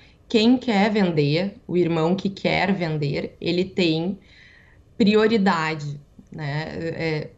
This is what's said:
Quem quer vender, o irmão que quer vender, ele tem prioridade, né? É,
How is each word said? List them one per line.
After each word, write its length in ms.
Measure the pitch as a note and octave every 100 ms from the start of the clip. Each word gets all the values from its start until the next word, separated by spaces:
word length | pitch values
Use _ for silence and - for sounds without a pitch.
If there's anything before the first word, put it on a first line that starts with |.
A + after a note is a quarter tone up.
| - _ _
Quem 300 | A3 A3+ B3+
quer 320 | B3 G3+ G#3+
vender, 680 | G#3+ F#3 D#3 C#3+ D3+ G3 - -
o 100 | F3+
irmão 380 | E3 E3 D#3+ F#3
que 160 | G3
quer 420 | G3 F3 D#3 F3+
vender, 640 | G3 E3+ D#3 C#3+ D3+ G3+ -
ele 240 | - E3+
tem 540 | F#3+ - F3 D#3+ E3+ G3 - - - - _ _ _ _
prioridade, 1040 | G3+ G#3+ A3 A3+ G3 E3+ D#3+ D#3 D3 D3 - - -
né? 400 | D#3+ D3 D3 D#3 -
É, 500 | E3 D#3+ D#3+ D#3 -